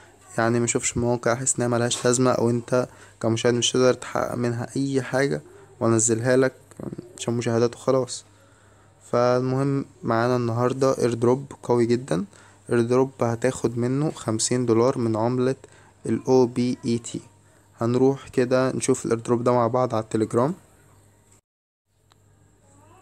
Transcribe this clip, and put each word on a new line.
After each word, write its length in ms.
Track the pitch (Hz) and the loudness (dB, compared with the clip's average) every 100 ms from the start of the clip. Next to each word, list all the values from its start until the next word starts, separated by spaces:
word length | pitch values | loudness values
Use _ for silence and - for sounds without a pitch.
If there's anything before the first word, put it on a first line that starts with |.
| - - - - | -20 -20 -8 -2
يعني 220 | 113 120 | 0 2
مشوفش 380 | 117 127 - 123 | 0 -2 -4 -2
مواقع 360 | 120 120 120 | -2 0 0
احس 220 | 123 131 - | 0 -2 -2
انها 120 | 120 | 0
ملهاش 380 | 117 120 - 123 | 0 0 0 0
لازمة 260 | 123 127 | 2 2
او 180 | - 117 | 2 0
انت 380 | 120 117 127 127 - - - | 0 0 -2 -2 -8 -20 -4
كمشاهد 320 | 113 113 123 | -2 0 2
مش 180 | 120 113 | 2 2
تقدر 220 | 127 127 | 2 2
تحقق 420 | 123 - - - 123 | 2 -2 -4 -4 -4
منها 320 | 120 120 - 139 | -4 -4 -6 -4
اي 260 | 139 135 | -2 -2
حاجة 400 | 123 131 139 151 - - - - | -2 -2 0 -2 -8 -20 -20 -4
وانزلها 580 | 113 113 110 113 123 127 | 0 2 2 2 2 2
لك 160 | 131 - - - - - - - | 2 -2 -14 -14 -12 -12 -14 -10
عشان 160 | - | -4
مشاهدات 420 | 120 117 117 120 - | -2 0 0 0 0
وخلاص. 500 | - 131 127 - - _ - _ - - - _ - | 0 0 -2 -8 -14 _ -20 _ -20 -20 -20 _ -4
فالمهم 760 | 123 123 127 127 131 139 139 139 - | 0 2 2 0 0 0 -2 -4 -8
معانا 320 | - 113 120 123 | -2 0 2 0
النهاردة 640 | 120 117 123 131 135 - | 0 0 0 2 0 2
airdrop 540 | 131 117 120 131 139 - | 0 2 2 2 -2 -10
قوي 220 | - 120 117 | -2 2 2
جدًا. 400 | 120 139 160 202 - - - - | 0 -2 -4 -4 -12 -20 -20 -4
airdrop 420 | 120 117 127 131 - | -2 2 2 0 -2
هتاخد 560 | 117 117 123 - 120 117 | -2 0 -2 0 -4 -2
منه 340 | 120 131 151 | -2 -2 -4
خمسين 540 | - - 110 - 123 123 | -4 -4 -4 -2 0 2
دولار 320 | 113 120 135 | 4 2 2
من 200 | 113 107 | -2 0
عملة 380 | 113 127 127 135 - - - _ - | 0 0 -2 -4 -10 -20 -20 _ -6
ال 200 | 110 - | -4 2
أو 180 | 131 123 | 4 4
بي 320 | 123 123 123 120 | 2 -2 -2 -2
إي 120 | 117 | -4
تي. 240 | 117 113 - _ _ _ _ - | -4 -12 -14 _ _ _ _ -6
هنروح 460 | 117 123 131 135 - | -2 2 2 2 -4
كده 440 | - 123 127 131 | -2 2 2 0
نشوف 340 | 123 - 127 - | -2 -2 -2 -2
الايردروب 380 | 117 113 120 | -4 0 0
ده 80 | 123 | 2
مع 160 | 123 113 | 2 2
بعض 280 | 127 127 113 | 0 0 -2
على 80 | |
التليجرام. 500 | 113 110 107 117 135 185 - _ _ _ _ _ _ _ _ _ _ _ _ _ _ _ _ _ _ _ _ - - - | -2 -2 0 0 0 -2 -14 _ _ _ _ _ _ _ _ _ _ _ _ _ _ _ _ _ _ _ _ -20 -20 -20